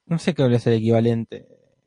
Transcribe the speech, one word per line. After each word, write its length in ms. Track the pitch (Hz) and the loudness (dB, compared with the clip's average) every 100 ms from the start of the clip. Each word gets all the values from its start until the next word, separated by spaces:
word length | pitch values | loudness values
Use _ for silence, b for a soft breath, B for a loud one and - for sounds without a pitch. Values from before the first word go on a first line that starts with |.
| - | -8
No 120 | 165 | -6
sé 140 | - | -4
qué 100 | 151 | 0
habría 160 | 131 120 | 2 2
ser 140 | 120 | 2
el 60 | 113 | 0
equivalente. 680 | 110 113 117 113 113 - - _ _ _ | 2 2 2 -2 -6 -14 -20 _ _ _